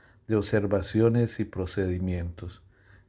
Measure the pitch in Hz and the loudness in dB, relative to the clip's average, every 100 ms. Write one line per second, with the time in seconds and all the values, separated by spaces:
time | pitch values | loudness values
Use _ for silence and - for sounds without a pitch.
0 | - _ - 107 98 107 101 101 92 107 | -20 _ -2 0 2 0 2 0 0 4
1 | 117 117 117 - 107 95 90 - 92 90 | 4 4 0 -2 -6 -4 -4 -2 -2 0
2 | 92 90 85 85 87 - _ _ _ - | -2 -2 -4 -8 -14 -14 _ _ _ -20